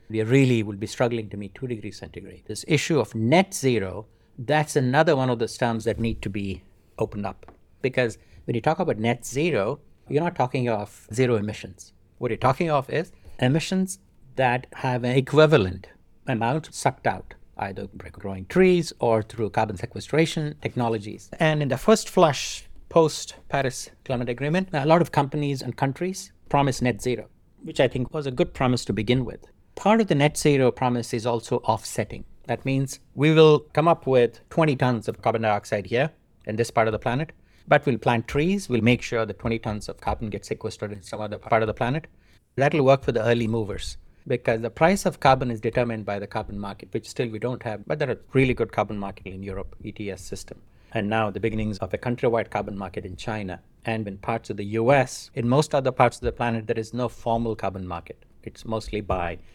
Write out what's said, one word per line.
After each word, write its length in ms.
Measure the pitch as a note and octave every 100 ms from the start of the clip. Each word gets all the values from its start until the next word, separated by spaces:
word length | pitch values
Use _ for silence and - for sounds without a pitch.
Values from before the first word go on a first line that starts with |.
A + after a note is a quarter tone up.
| -
We 120 | A2
really 400 | A2 C3+ B2+ A#2+
will 140 | G#2 G2+
be 120 | G#2
struggling 420 | - B2 A#2+ G#2+
to 80 | G2+
meet 180 | G2 -
two 120 | C3
degrees 300 | A2+ G#2 -
centigrade. 460 | F#2+ F2 F#2+ - -
This 200 | G#2+ -
issue 320 | D3+ - D3+
of 160 | G#2+ A2+
net 380 | A2+ E3 G3
zero, 540 | - C3+ A#2 F#2+ F#2 - _ _ -
that's 380 | A#2+ D3+ D3 D3
another 400 | B2+ C#3 D#3+ C#3+
one 140 | B2+
of 100 | A#2
those 180 | A2+ -
terms 260 | A#2+ A2+ A2+
that 140 | G#2+
need 220 | A2+ G#2+
to 80 | G#2+
be 340 | G2+ G2 G2 - _ _ -
opened 260 | A2 G2+ G2
up. 260 | - - - _ _
Because 360 | C3 B2+ A#2+ - _ - -
when 100 | A#2+
you 60 |
talk 180 | D3+ D#3+
about 200 | E3+ G#2+
net 260 | A2 B2+ -
zero, 540 | C3 E3+ B2 G2 C#3 - _ -
you're 140 | C#3
not 120 | E3+ F3
talking 340 | B2+ C3+ A#2+
of 380 | G#2+ G#2 - -
zero 220 | A2 B2+ A2+
emissions. 580 | G#2 G2 F#2+ - - _ _ _
What 120 | B2
you're 60 | A2
talking 320 | B2+ C3+ E3+
of 200 | D3 B2+
is 220 | C3 F#3 - - -
emissions 600 | B2+ D#3 - F#3+ F#3 - _ _ - -
that 320 | B2+ B2+ -
have 300 | - C3+ B2
an 120 | B2 C3
equivalent 720 | C3 C#3+ D3+ D3+ F#2 F2 - - _ - -
amount 460 | A#2 A#2 D#3 -
sucked 340 | - - - A#2+
out, 280 | F#2 - - - -
either 300 | G2+ G2 G2
by 220 | G2 F#2
growing 360 | - G2 F#2+ F#2
trees 440 | F3+ F#3 F3+ D3+ -
or 220 | A#2+ A2
through 280 | G#2+ - G#2
carbon 260 | A2+ G#2+ F#2+
sequestration 800 | - G#2+ - D3 E3 - D3+ D3+
technologies. 680 | - B2+ A#2 A2+ G#2 G2 - -
And 220 | D#3+ D3+
in 80 | C#3+
the 80 | B2+
first 320 | - A3 -
flush 560 | - E3 C3+ - - - - -
post-Paris 1000 | E3+ D#3 - - - - C#3+ C3+ - - - -
Climate 240 | B2 A#2+
Agreement, 400 | B2 C#3+ F3 F#3
a 120 | D#3 C#3+
lot 160 | E3+
of 100 | D#3+
companies 500 | - C#3 D3+ C#3+ C3+
and 160 | B2+ -
countries 540 | C#3 C3+ F3+ F#3 - _ -
promised 320 | C#3+ C#3 B2
net 200 | B2+ A2
zero, 260 | B2+ A2+ - _ _ _
which 160 | - D#3
I 80 | C3
think 260 | C#3 A#2+
was 120 | D#3 C#3
a 60 |
good 220 | B2 F3
promise 300 | - B2+ B2 -
to 80 |
begin 300 | G2+ G#2+ B2+
with. 220 | A#2 - - _ _ -
Part 260 | G3 A3+
of 60 | G#3
the 80 | D3+
net 200 | D3 -
zero 360 | D#3 C#3 B2+
promise 420 | - B2+ B2 A2+
is 120 | A#2+ A#2
also 320 | A#2+ - B2
offsetting. 680 | - A2 - - G#2+ - - - -
That 180 | A#2 C3+
means 340 | C3+ C3+ - _
we 180 | - D3
will 280 | D#3 D#3 D3
come 280 | - - E3
up 200 | D#3+ -
with 340 | C3 A#2 - _
twenty 260 | - D#3 B2+
tons 320 | B2+ A#2 G2+
of 140 | G2
carbon 220 | B2 A2
dioxide 420 | A2 G#2 - G#2+ F#2+
here 240 | A2+ D#3 _ _ _ -
in 100 | G#2+
this 160 | A#2
part 160 | - A2+
of 60 |
the 60 | G#2+
planet, 320 | B2 B2 D#3+ - _ _ -
but 180 | D3 C#3+
we'll 120 | A2+
plant 300 | C#3 A#2 -
trees, 420 | C#3+ E3 G3 -
we'll 120 | A#2+
make 200 | A2 B2
sure 240 | - A#2 A2
that 140 | G2+
twenty 200 | A#2 A2+
tons 280 | A#2 G#2 -
of 140 | -
carbon 280 | - G#2+ A2
gets 180 | G2 -
sequestered 440 | A#2 G#2+ - G#2
in 120 | G#2
some 180 | - A#2
other 160 | G#2+ G2+
part 240 | - A2+
of 60 | A2
the 60 |
planet. 340 | - A#2+ D3+ - _ _ _ _ -
That'll 300 | C#3+ D#3+ C3
work 180 | C3+
for 80 | -
the 120 | A#2
early 240 | A2+ A#2 A2
movers, 500 | A#2 G#2 G2 - - - _ -
because 360 | B2 - A2+
the 80 | A2+
price 360 | - E3 G3 F#3+
of 140 | -
carbon 320 | C#3 C3 B2+
is 80 | A2
determined 460 | A2+ B2+ A#2+ A2 G2+
by 140 | G2+
the 60 | G2+
carbon 320 | A2 G#2 G2+
market, 300 | G2+ F#2+ -
which 180 | A#2 -
still 180 | - A#2+
we 100 | A2
don't 240 | A#2+ A#2+
have, 220 | A#2 G#2+ G2+
but 140 | D#3
there 100 | C#3
are 100 | A2 -
really 200 | C3 C3
good 180 | A#2 A2+
carbon 260 | - G#2 G#2
market 300 | G2 G2 F#2+
in 160 | F#2+
Europe, 320 | G2 F#2+ G2 -
E 80 | G#2+
T 180 | G#2 G#2
S 120 | F#2
system. 400 | - G2+ - - - _ _
And 160 | A2+ G#2
now 200 | A2 G#2+
the 120 | F#2+
beginnings 360 | A2 A2 G#2+ G2
of 140 | F#2
a 40 | G2+
countrywide 520 | B2 A#2+ B2+ A2+ G2+
carbon 280 | G#2 G#2 G2
market 280 | F#2 F#2+ F#2+
in 120 | F2+
China 440 | - G#2+ G2 E2+ _ _ -
and 220 | A2+ G2+
in 100 | G2
parts 320 | - A2+ -
of 60 | G#2
the 80 | G2+ A2
U 120 | A#2
S. 360 | C#3 B2+ - - -
In 120 | A#2
most 280 | C3+ D3+ D3
other 160 | C3
parts 260 | - B2 -
of 60 |
the 80 | A#2+
planet, 340 | - A#2+ A2+ G#2+
there 140 | A2+
is 140 | A2
no 160 | A#2+ A#2+
formal 460 | - A#2+ A#2 A#2 G#2+
carbon 300 | G2 F#2+ F2+
market. 380 | E2+ - - - -
It's 240 | G#2+ - -
mostly 360 | A2 - G#2+
by 360 | G2+ F#2 F2 E2+ -